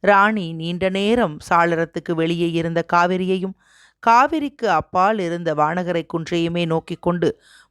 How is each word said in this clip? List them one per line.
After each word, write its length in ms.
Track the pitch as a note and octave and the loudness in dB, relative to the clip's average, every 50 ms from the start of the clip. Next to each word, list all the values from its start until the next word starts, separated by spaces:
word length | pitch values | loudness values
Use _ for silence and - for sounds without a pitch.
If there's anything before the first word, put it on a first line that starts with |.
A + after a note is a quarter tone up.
| - | 4
ராணி 420 | F#3+ G#3 G3 G3 G#3+ A3 G#3+ F#3 E3 E3 | 4 4 6 4 4 2 -2 -4 -6 -8
நீண்ட 360 | E3 D#3+ E3+ F3 F3+ F#3 F#3+ | -6 -6 -6 -4 -2 -2 -2
நேரம் 480 | F#3 G3 G3+ G#3 A3+ B3 A#3 E3+ D3+ D3+ | 0 0 0 2 2 2 0 -2 -4 -8
சாளரத்துக்கு 760 | - - F3+ E3+ E3+ E3+ E3+ D#3+ E3 D#3+ _ E3+ - - F3 | -4 0 2 2 4 2 2 0 -2 -4 _ -12 -6 -4 -2
வெளியே 360 | D#3+ D#3+ E3 E3+ E3+ F3 E3+ | -2 0 -2 0 0 -2 -2
இருந்த 300 | E3 E3 D#3+ E3+ E3 E3+ E3 | 0 -2 -2 -2 -2 -4 -2
காவிரியையும் 720 | _ - F3 F3 F3+ F#3 F#3 F#3 F3+ F#3+ F#3+ F3+ F#3+ F#3+ _ _ _ _ _ _ _ _ _ - | _ 2 2 2 2 0 -2 0 -2 -2 -2 -2 -6 -8 _ _ _ _ _ _ _ _ _ 2
காவிரிக்கு 640 | A#3 A3+ A#3+ C4 D4 E4 D#4 C#4+ C#4 C#4+ - A#3 G#3+ | 4 6 6 4 4 0 -4 -4 -6 _ -4 -2 0
அப்பால் 500 | F3+ D#3 D3+ _ - F#3 F#3 G3+ A3 G#3+ | 0 0 -2 _ 0 0 2 2 2 0
இருந்த 300 | F#3 E3+ E3+ E3+ F3 E3 D3+ | -2 -4 -4 -4 -4 -4 0
வானகரை 480 | D3 D3+ D3+ E3 F3+ F3+ E3+ F3 E3+ D#3+ | 0 0 0 0 -2 -4 -2 -4 -4 -4
குன்றையுமே 580 | _ - E3 E3 - F3+ E3+ E3 E3 E3+ F3 E3+ | _ -6 -6 -4 -2 -2 -2 -2 0 0 -2 -2
நோக்கிக் 360 | E3 D#3+ D#3+ - - F3+ - | 0 -2 -4 -4 -6 -12 -4
கொண்டு 280 | - F3+ F3 F3 E3+ D#3 - _ _ _ - - _ _ | -2 -2 0 0 0 -2 -2 _ _ _ -20 -20 _ _